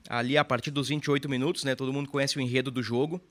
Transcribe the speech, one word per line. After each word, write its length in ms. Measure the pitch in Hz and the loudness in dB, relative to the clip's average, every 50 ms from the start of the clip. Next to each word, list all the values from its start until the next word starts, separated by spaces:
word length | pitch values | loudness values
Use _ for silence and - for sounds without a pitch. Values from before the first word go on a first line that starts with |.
| - - | -8 -4
ali 280 | 117 120 120 123 139 | -2 -2 0 4 4
a 60 | 147 143 | 4 4
partir 260 | - 131 117 - 151 | 4 2 0 0 -2
dos 200 | 143 143 135 117 | -2 -2 0 0
vinte 160 | 151 147 - | -2 0 2
e 60 | 147 | 2
oito 180 | 143 139 143 143 | 2 2 2 0
minutos, 340 | 135 123 131 160 185 - - | 0 0 0 0 -2 0 -2
né? 120 | 139 127 | -2 -2
Todo 180 | 127 135 131 135 | 0 -2 -2 -2
mundo 160 | 143 143 139 | -2 -4 -2
conhece 280 | - 143 135 139 - | -2 0 0 0 0
o 40 | 147 | -2
enredo 280 | 131 123 123 131 127 131 | -2 2 2 0 0 0
do 140 | 120 127 120 | -2 -4 -2
jogo. 380 | 110 120 123 139 156 165 180 - _ | 0 0 0 0 0 -2 -8 -10 _